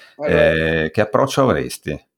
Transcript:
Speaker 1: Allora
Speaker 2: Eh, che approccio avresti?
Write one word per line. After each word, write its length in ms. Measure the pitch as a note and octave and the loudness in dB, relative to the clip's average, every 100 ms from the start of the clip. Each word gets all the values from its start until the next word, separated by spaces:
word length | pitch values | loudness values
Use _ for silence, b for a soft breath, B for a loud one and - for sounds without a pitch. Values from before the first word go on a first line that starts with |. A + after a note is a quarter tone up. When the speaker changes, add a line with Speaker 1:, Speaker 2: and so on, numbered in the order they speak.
| B B | B B
Speaker 1:
Allora 360 | D3 E2 D#2+ | 0 2 4
Speaker 2:
Eh, 380 | D#2+ D#2+ D#2+ D#2 | 2 0 0 -2
che 100 | - | -2
approccio 420 | G#2 A#2+ C3+ - | 0 0 0 0
avresti? 560 | C3 D#2 B1+ - - C#2+ _ | 0 0 -4 -8 -10 -10 _